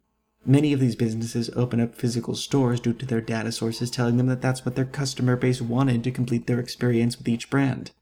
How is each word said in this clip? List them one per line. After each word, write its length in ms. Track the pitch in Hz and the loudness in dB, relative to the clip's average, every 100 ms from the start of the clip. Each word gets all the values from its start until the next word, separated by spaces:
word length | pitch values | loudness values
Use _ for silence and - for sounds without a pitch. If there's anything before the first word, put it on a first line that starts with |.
| _ _ _ _ 123 | _ _ _ _ 4
Many 260 | 139 147 | 4 4
of 60 | 135 | 4
these 160 | 127 | 2
businesses 560 | 107 117 113 113 120 117 123 | 2 -2 -2 -4 -4 -2 -2
open 240 | 123 117 | 0 0
up 160 | 117 - | 0 -2
physical 400 | 120 117 - - | -2 -2 -4 -6
stores 420 | - 139 123 120 | 0 2 2 2
due 140 | 117 | -2
to 120 | 117 | -2
their 160 | 127 113 | -2 -2
data 300 | 113 113 113 | -2 -4 -4
sources 400 | - 113 113 123 | -4 -4 -4 -4
telling 260 | - 120 120 | 0 2 2
them 120 | 127 | 2
that 120 | 127 | 2
that's 240 | 131 127 | 0 -2
what 120 | 127 131 | -2 -2
their 80 | |
customer 500 | 131 147 135 - 127 | -4 -4 -6 0 0
base 260 | 123 127 123 | 2 2 0
wanted 440 | 117 120 139 117 | 0 2 2 2
to 80 | 127 | 0
complete 340 | 127 113 117 - | -2 0 -2 0
their 140 | 123 | -2
experience 580 | 123 - 123 117 117 - | -4 -2 2 2 2 0
with 80 | 120 | -2
each 240 | 117 - | -2 0
brand. 400 | 139 135 - - - | 2 2 -2 -8 -16